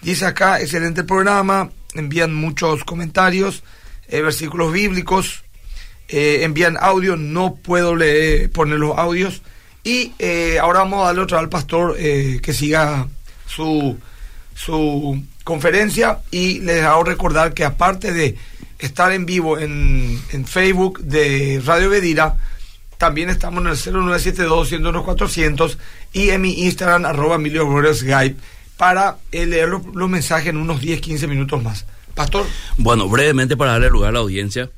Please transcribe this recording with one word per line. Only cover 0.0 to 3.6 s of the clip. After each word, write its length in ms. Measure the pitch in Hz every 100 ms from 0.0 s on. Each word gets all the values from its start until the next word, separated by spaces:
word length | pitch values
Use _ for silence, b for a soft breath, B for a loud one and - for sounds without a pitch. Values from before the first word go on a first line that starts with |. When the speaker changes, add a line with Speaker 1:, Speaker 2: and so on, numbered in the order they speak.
Speaker 1:
Dice 240 | 160 175 185
acá, 340 | - 190 185
"Excelente 420 | 151 165 165 165
programa", 680 | 175 190 196 202 190 196 180 - -
envían 400 | 156 147 156 165
muchos 500 | 156 160 151 165 151
comentarios, 800 | - 170 165 190 180 185 196 -